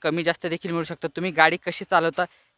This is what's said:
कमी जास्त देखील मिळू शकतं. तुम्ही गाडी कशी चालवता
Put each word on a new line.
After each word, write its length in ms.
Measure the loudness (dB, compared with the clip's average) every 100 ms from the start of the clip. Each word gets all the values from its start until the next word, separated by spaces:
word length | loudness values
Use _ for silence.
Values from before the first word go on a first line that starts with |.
कमी 220 | -2 0
जास्त 220 | -2 -2 -4
देखील 240 | -6 -4
मिळू 140 | -4
शकतं. 240 | -6 -8 -8
तुम्ही 220 | -6 -2
गाडी 260 | 4 4 4
कशी 280 | -4 -8 0
चालवता 340 | 2 2 0 -4 _ _